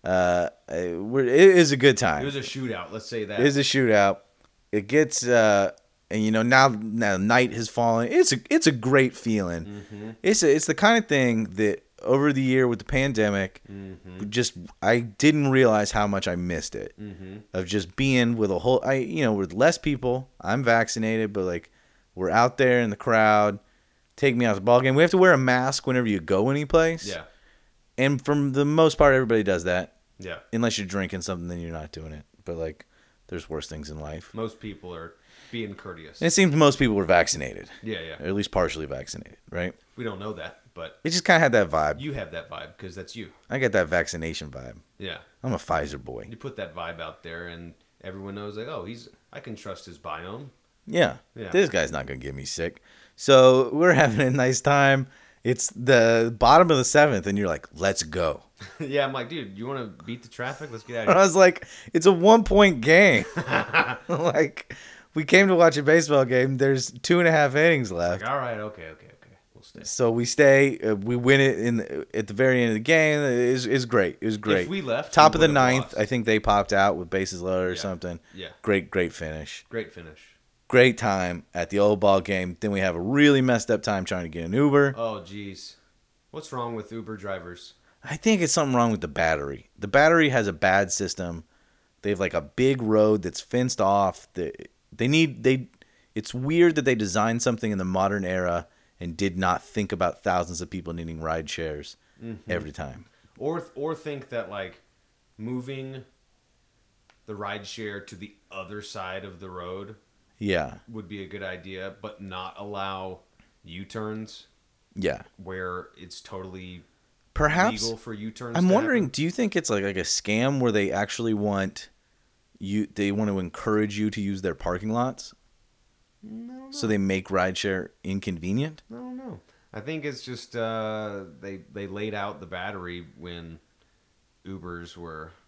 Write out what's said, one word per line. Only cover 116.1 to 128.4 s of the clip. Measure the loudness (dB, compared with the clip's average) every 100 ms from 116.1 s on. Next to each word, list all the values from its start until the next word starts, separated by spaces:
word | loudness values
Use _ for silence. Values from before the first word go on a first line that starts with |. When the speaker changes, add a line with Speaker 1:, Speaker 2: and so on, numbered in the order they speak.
| -20
Speaker 2:
totally | -16 -14 -14 -16 -16 -18 _ _ _ _ _
Speaker 1:
Perhaps | -2 -2 0 0 -2
Speaker 2:
legal | -6 -8
for | -12
U-turns | -12 -12 -12 -4 2
Speaker 1:
I'm | 4
Speaker 2:
to |
Speaker 1:
wondering, | 4 2 0
Speaker 2:
happen. | -2
Speaker 1:
do | -2
you | -4
think | -2 -2
it's, | -2 -2
like, | -2
like, | -2 -4
a |
scam | -4 -4 -2 0 0 0
where | 0
they | 0 0
actually | -2 -4 -4 -2
want | -2 -2 -2 -4 -8 -20 _ _ _ _ _ _ _
you, | -4 -4 -4
they | -2 -2
want | 0 -2
to | -4
encourage | -6 -6 -2 0 0 -4
you | -6
to | -4
use | -6 -4
their | -6
parking | -6 -6 -6 -4
lots? | -4 -4 -8 -20 _ _ _ _ _ _ _ _ _
Speaker 2:
I | -18
don't | -16 -16 -18 -16
Speaker 1:
So | -8 -2
Speaker 2:
know. |
Speaker 1:
they | -2
make | 0 -4 -2
rideshare | -2 -2 -4 -4 -6 -8 _
inconvenient? | -8 -8 -6 -8